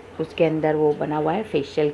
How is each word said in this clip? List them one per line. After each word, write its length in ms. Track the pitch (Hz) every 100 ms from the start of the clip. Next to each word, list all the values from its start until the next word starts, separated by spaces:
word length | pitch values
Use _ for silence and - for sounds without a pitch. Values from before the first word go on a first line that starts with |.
| - -
उसके 260 | 160 - 160
अंदर 300 | 156 156 151
वो 180 | 151
बना 240 | 147 151 151
हुआ 160 | 156
है 100 | 190
facial 460 | 214 151 139 156 147